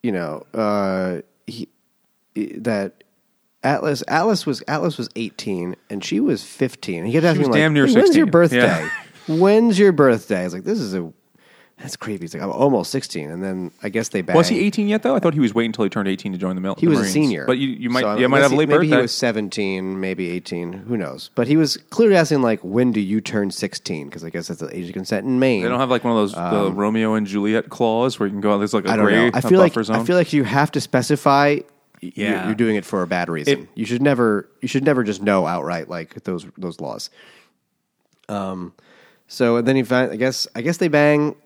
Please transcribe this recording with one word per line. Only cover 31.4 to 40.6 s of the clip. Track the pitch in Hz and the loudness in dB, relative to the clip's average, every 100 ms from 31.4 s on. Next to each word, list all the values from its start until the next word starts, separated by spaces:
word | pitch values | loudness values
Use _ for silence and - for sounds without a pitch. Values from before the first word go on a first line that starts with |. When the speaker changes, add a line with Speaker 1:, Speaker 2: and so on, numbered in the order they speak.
| 143 147 - _ _ _ | 4 0 -6 _ _ _
Speaker 1:
y-, | 92 | -16
you're, | - 101 | -6 -4
Speaker 2:
Yeah. | 98 92 | -2 -4
Speaker 1:
you're | |
doing | 107 117 107 | 0 0 0
it | |
for | 90 101 | -2 -4
a | 87 | -2
bad | 90 85 | -2 -2
reason. | 82 76 139 | -4 -2 -2
Speaker 2:
It | - | -4
Speaker 1:
You | - | -10
should | 110 120 | -6 0
never, | 139 127 117 104 - _ | 2 2 2 0 -4 _
you | 127 | -4
should | 139 | 0
never | 143 131 | 0 0
just | 107 95 | 0 -2
know | 101 98 80 | 2 2 2
outright, | 87 71 85 - | -4 -4 -6 -8
like, | 87 80 - | -12 -12 -14
those, | - 90 80 - | -8 -8 -10 -12
those | 92 80 | -12 -10
laws. | 71 52 - _ - _ _ _ _ _ _ _ _ _ - | -12 -10 -14 _ -20 _ _ _ _ _ _ _ _ _ -10
Um, | 104 95 92 87 _ _ _ _ _ _ | -8 -8 -10 -12 _ _ _ _ _ _
so | - 123 117 | 0 2 2
then | 120 135 | 2 0
he | |
fin-, | 117 127 127 | 2 0 0
I | 107 | 0
guess, | 127 127 - | -2 -2 -8
I | - | -6